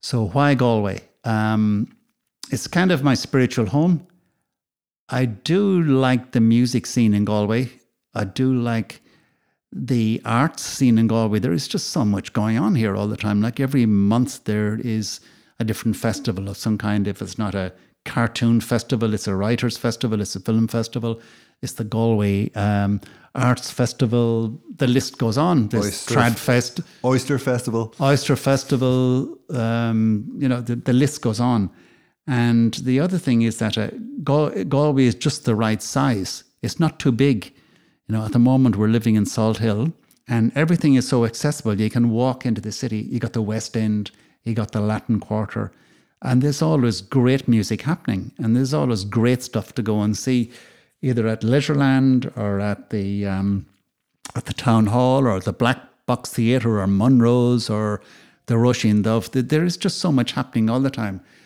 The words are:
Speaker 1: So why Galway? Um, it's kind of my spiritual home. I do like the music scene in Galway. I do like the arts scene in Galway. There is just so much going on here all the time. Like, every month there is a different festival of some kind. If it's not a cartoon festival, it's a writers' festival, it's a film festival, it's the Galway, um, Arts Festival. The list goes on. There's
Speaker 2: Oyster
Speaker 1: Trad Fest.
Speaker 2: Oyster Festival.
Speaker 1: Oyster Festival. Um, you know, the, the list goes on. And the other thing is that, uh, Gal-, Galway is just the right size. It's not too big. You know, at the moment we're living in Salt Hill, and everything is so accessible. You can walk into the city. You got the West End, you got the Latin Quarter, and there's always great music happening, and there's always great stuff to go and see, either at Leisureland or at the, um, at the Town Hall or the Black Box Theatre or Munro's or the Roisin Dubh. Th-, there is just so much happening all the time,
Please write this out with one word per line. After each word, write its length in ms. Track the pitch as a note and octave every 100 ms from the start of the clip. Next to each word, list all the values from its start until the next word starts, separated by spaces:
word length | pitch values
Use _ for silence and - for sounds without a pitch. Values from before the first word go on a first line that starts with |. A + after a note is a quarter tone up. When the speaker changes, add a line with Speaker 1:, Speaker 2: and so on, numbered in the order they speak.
Speaker 1:
So 260 | - B2 G#2
why 280 | A2+ C#3+ C3+
Galway? 460 | B2+ A2+ G2+ F#2+ - _
Um, 720 | - A2 A2 A2 G#2+ G#2 - _ _ _ _ _ -
it's 160 | C3 -
kind 240 | F3 F#3
of 120 | E3
my 100 | C#3+
spiritual 540 | B2 - C#3 B2 - G#2+
home. 400 | F#2+ E3 E3+ - _ _ _ _ _ _ _ _ _ _
I 160 | B2 B2+
do 560 | G2+ - F3 G3+ F#3
like 480 | D#3+ C3 C3 B2+ B2
the 100 | A#2+
music 440 | A2+ A#2 B2 B2 -
scene 280 | - A2+
in 120 | G#2 G#2
Galway. 440 | G#2+ G#2 A2+ B2+ - _ _ _
I 100 | A2+ G2+
do 280 | F#2 C3
like 480 | B2+ A#2+ A2+ G#2+ - _ _ _ _ _ _ _
the 500 | - B2 B2+ A2 A2+
arts 400 | - A2+ D#3 -
scene 340 | - - C3 A2+
in 100 | A2+
Galway. 320 | A2+ A2 G#2
There 140 | B2
is 140 | E3 -
just 220 | - -
so 160 | - G#2+
much 280 | G2+ -
going 240 | - G#2+ A2
on 180 | G3 E3+
here 200 | A2 G2
all 120 | G#2
the 100 | G#2+
time. 240 | G#2+ G#2
Like, 180 | A2 A#2+
every 260 | C3+ C#3 A2+
month 600 | G2+ G2+ A#2 B2+ - -
there 340 | G#2+ G#2 G#2+
is 360 | B2 A2 G#2 - - _ _ _
a 40 |
different 340 | A2+ G#2 A#2 G#2+
festival 520 | A#2+ A2 - F#2+ G2
of 80 | G2
some 200 | - G#2+
kind. 300 | G#2+ G#2 G2+
If 140 | G2
it's 160 | G2+ F#2+
not 160 | G#2
a 200 | F#2+ F#2 - _ _ -
cartoon 560 | - A#2 - A#2 A#2
festival, 520 | - A#2+ - B2 A2
it's 140 | G#2+ -
a 80 | F#2+
writers' 420 | G#2 A#2+ B2 -
festival, 440 | B2 A2+ B2 G#2+
it's 140 | G2+ G2
a 40 |
film 280 | - A2+ A2+
festival, 540 | A#2 A2+ B2+ A#2 A2+ - - _ _
it's 120 | B2
the 100 | -
Galway, 680 | G#2+ A2 A2+ A2 G2+ G2 G#2+
um, 480 | - G2+ G#2 G2+ G2+ - - _
Arts 380 | - B2+ B2+ -
Festival. 880 | - B2 - A#2+ A#2+ A#2 A#2 A2+ B2 - G#3
The 120 | C3
list 300 | B2 - -
goes 200 | A#2 A2
on. 320 | E3+ E3 G#2+
There's 160 | A#2 G#2
Speaker 2:
Oyster 300 | G2 - A#2
Speaker 1:
Trad 220 | A#2+ A2+
Fest. 440 | - B2 A#2+ - - -
Speaker 2:
Oyster 340 | B2+ C3 B2+ C#3
Festival. 560 | - B2 - A2+ A2 -
Speaker 1:
Oyster 360 | C#3 C#3+ - C3
Festival. 1000 | - C3+ - C3+ C3 B2+ B2+ B2+ G3+ E4+ _
Um, 840 | B2+ A2+ A#2 A#2 A2+ A2 G#2+ - -
you 100 | C#3
know, 140 | B2
the, 140 | A#2 A#2+
the 180 | B2+
list 280 | B2 C#3 -
goes 180 | A#2+ G#2+
on. 300 | B2 A#2+ F#2 - _ _ _ _ -
And 480 | B2 A#2+ A#2 A#2 -
the 240 | B2+ B2+
other 180 | F3 F3+
thing 260 | D3+ A#2
is 160 | A2+ G#2+
that, 180 | A2 G#2+
uh, 120 | G#2+ - A3+ C#4+
Gal-, 400 | C#3+ C#3+ D3+ - E3
Galway 400 | C3+ D3+ C3+ B2+
is 100 | A2
just 300 | D#3 - -
the 100 | G#2+
right 260 | A2+ G#2+
size. 600 | - - C#3 A2 F2+ - _ _
It's 180 | A2+ -
not 200 | D#3+ -
too 120 | D3
big. 420 | A#2 C#3 A#2 - _ _ _ _ _ _
You 80 | A2
know, 100 | G#2+
at 60 |
the 80 | A#2+
moment 360 | A#2+ C3 C3 G2+
we're 120 | G#2+
living 280 | A2+ A2 G#2+
in 100 | G2+
Salt 320 | - A2 G#2+
Hill, 360 | A2+ G#2 C#3 - _ _ -
and 240 | A#2 A2+ -
everything 400 | D#3+ E3+ D#3 C3
is 120 | -
so 180 | B2+ A#2
accessible. 540 | - D3 D3 A2+ G2+
You 100 | A2
can 200 | B2 A#2
walk 360 | A2+ B2+ B2+ B2+
into 160 | G#2
the 100 | G#2+
city. 280 | - B2+ A2
You 200 | G#2 B2+
got 140 | A2+
the 80 | A#2
West 340 | G#2+ A2 G#2+ A#2
End, 360 | A2 G#2 G#2 _ _ _ -
you 80 |
got 180 | A2+ G#2
the 100 | A2
Latin 380 | G#2 G#2+ - G#2+
Quarter, 520 | - G#2+ G#2+ - G2+ _ _ _ _ _
and 200 | - B2+
there's 200 | C#3+ C#3
always 400 | D#3+ D#3 A#2+ F#2+
great 460 | G2 C3+ B2 C3+ C3+
music 340 | A2+ G2+ G#2+
happening, 500 | - F3 - G2+ - _
and 180 | A#2 A#2+
there's 180 | C3
always 300 | D3+ C#3 A2
great 400 | G2+ A#2 A#2 B2
stuff 300 | - A#2 - -
to 60 |
go 200 | A2 G#2+
and 160 | G#2 G#2
see, 340 | - B2+ A#2 - - _ _ _
either 260 | C3+ A#2+ A2
at 140 | A2
Leisureland 960 | A2 C3+ C#3+ D3 C#3 C3+ C3+ C3 B2+ -
or 220 | G#2 G2
at 300 | G#2 G2+ -
the, 380 | G#2+ G2 G2+ G2+
um, 380 | F#2+ G2 G2 - _ _ _ _ _ - -
at 100 | -
the 80 |
Town 340 | - - A2+ G#2+
Hall 400 | A#2+ B2+ C3 C3
or 120 | F#2+
the 140 | G2+
Black 260 | F#2 A#2+ B2+ - _ -
Box 260 | A#2 -
Theatre 480 | - A2+ B2+ A#2 G#2+
or 80 | F#2+
Munro's 840 | G2 A#2 C3 A#2 B2 A#2+ B2 A2+
or 320 | G#2+ G#2+ G#2 - - - _ -
the 80 | A#2
Roisin 480 | A#2+ A#2+ A2+ G#2+
Dubh. 280 | G#2 A2+ G#2+
Th-, 140 | C3+ B2
there 200 | D3+ F3
is 120 | F3
just 220 | G3 -
so 120 | F#3
much 200 | C3+ A#2+
happening 380 | - B2 A#2 A2
all 100 | B2
the 100 | C3+
time, 320 | C3+ G#2+ F#2+ _ _